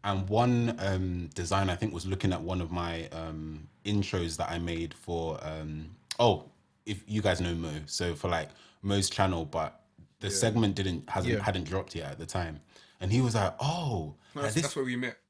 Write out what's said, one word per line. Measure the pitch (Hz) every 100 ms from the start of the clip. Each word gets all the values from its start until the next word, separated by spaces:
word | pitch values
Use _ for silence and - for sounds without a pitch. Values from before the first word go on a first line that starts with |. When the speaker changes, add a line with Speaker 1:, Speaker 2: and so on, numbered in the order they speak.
Speaker 1:
and | 104 98 95
one, | 107 123 120 117 117
um, | 98 92 92 87 85
designer, | - 87 95 98
I | 90
think, | 110
was | 85 92
looking | 95 101
at | 87
one | 80 92
of | 82
my, | 87 85 82 82
um, | 80 80 80 78 78 78 _ 101
intros | 104 98 95 85 80
that | -
I | 85
made | 85 82 82
for, | - - 85 82 78
um, | 76 78 78 76 80 - _ -
oh, | 120 87 - _ _ _ -
if | 98 -
you | 107
guys | 101 87
know | 90 82
Mo, | 82 76 73
so | - 87 76
for, | 87
like, | 82 76 - - _
Mo's | 98 101 95
channel, | - 98 85 80
but | 85 78 - _ _ - _
the | 101
Speaker 2:
Yeah. |
Speaker 1:
segment | - 113 110 107 95
didn't, | 95 85 -
hasn't, | 98 113
Speaker 3:
Yeah. | 110
Speaker 1:
hadn't | 98 95 78
dropped | 92 - 82
yet | 73
at | 69
the | 80
time. | 95 82 76 - - - _
And | 98
he | 117
was | 123 113
like, | 95 -
"Oh, | 139 170 156 104 76 - - 147
Speaker 2:
No, |
Speaker 1:
like, |
Speaker 2:
that's, | 143 117
Speaker 1:
this" |
Speaker 2:
that's | 143 -
where | 131
we | 123
met. | 127 -